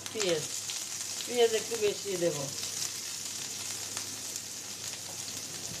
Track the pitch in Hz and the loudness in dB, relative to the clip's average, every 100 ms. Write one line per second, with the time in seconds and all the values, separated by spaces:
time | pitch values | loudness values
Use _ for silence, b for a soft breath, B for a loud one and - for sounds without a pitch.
0 | - 220 190 160 143 - - - - - | -4 2 4 4 2 -2 -2 -4 -4 -4
1 | - - - 247 233 220 - 226 208 - | -4 -4 2 8 8 8 2 4 4 4
2 | 202 180 170 147 139 - - - - - | 0 2 4 4 -2 -2 -2 0 -2 -2
3 | - - - - - - - - - - | -4 -4 -4 -4 -4 -4 -4 -4 -4 -4
4 | - - - - - - - - - - | -4 -6 -4 -4 -6 -6 -6 -6 -4 -4
5 | - - - - - - - - | -6 -6 -6 -6 -6 -6 -6 -4